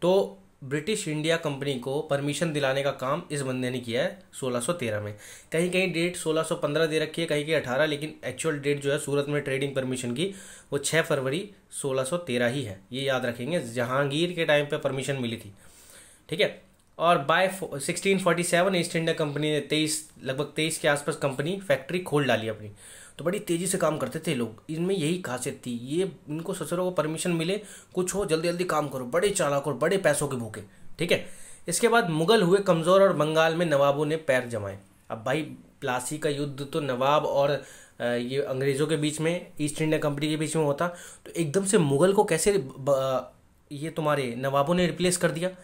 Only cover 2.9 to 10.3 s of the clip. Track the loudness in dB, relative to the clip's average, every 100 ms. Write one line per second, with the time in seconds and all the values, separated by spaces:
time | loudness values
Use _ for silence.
2.9 | -2 -2 -4 -4 -6 -4 -2 -2 -4 -2
3.9 | -2 -2 -4 -16 -8 -4 -2 -2 -2 -2
4.9 | -4 -6 -10 -16 -20 -6 -2 0 0 0
5.9 | 0 -2 -2 -2 -2 -2 -2 0 0 2
6.9 | 0 -2 -2 -2 -2 0 0 0 2 2
7.9 | 0 -6 -8 -10 -4 -2 -2 0 0 0
8.9 | 0 0 -2 0 -2 -2 -2 -2 -2 -2
9.9 | -4 -4 -2 -4